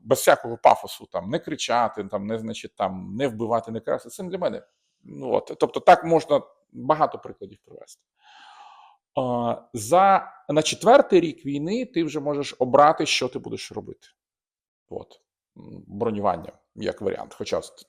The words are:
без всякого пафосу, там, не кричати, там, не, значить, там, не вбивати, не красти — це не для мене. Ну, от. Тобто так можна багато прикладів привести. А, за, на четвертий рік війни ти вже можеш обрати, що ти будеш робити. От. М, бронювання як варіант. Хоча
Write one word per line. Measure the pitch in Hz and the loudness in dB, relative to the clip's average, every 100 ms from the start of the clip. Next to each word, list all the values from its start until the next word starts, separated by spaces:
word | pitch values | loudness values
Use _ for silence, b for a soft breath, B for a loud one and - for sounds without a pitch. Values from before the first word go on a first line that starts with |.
без | 113 135 | -2 2
всякого | - 147 120 117 | 4 2 2 2
пафосу, | - 113 101 - - | 4 4 0 -16 -10
там, | 92 90 | -8 -6
не | 160 | -6
кричати, | - 147 - 117 113 110 | -6 -8 -2 0 0 -4
там, | 98 104 101 | -6 -6 -6
не, | 113 | -6
значить, | 110 107 110 - | -8 -12 -12 -6
там, | 92 95 92 104 | -6 -6 -10 -4
не | 139 | -4
вбивати, | 110 113 113 113 | -4 -2 -2 -4
не | 113 | -8
красти — | - 131 120 | -6 -6 -6
це | - | -14
не | 185 | -10
для | 180 | -6
мене. | 156 98 - _ _ _ | -4 -6 -12 _ _ _
Ну, | - 143 131 | -20 -12 -2
от. | 147 - - | -2 -2 -2
Тобто | 156 - | -2 4
так | - 175 | 6 6
можна | 165 160 - 143 - _ _ | 6 0 2 0 0 _ _
багато | 123 123 156 143 - | -6 -2 2 0 -2
прикладів | - 101 98 101 | -14 -16 -18 -18
привести. | _ - - - _ _ B B B B B B B B _ | _ -20 -20 -20 _ _ B B B B B B B B _
А, | - 127 120 120 - - | -4 -2 -2 -2 -4 -8
за, | 120 107 175 196 190 - - - | -12 0 4 4 4 0 -14 -4
на | 147 | -2
четвертий | 156 - 185 269 - 185 | 0 0 6 6 6 4
рік | 165 - 139 | 2 -2 -6
війни | 143 156 226 254 | -6 -4 -4 -4
ти | 170 | -2
вже | 156 147 | -2 -4
можеш | 139 143 139 - | -4 -4 -4 -4
обрати, | 127 139 147 160 151 | 2 6 6 6 0
що | - 127 | -2 -2
ти | 135 | -6
будеш | 120 113 - | -10 -10 -10
робити. | 107 98 - _ _ _ _ _ _ _ _ _ | -12 -12 -16 _ _ _ _ _ _ _ _ _
От. | 92 - _ _ _ _ - | -16 -16 _ _ _ _ -20
М, | - - - | -20 -20 -16
бронювання | 101 117 104 101 85 76 - _ | -6 -4 -2 -2 -2 -6 -20 _
як | - 104 - | -8 -6 -4
варіант. | 98 - - | -4 -4 -8
Хоча | - 104 85 - - | -12 -6 -4 -6 -14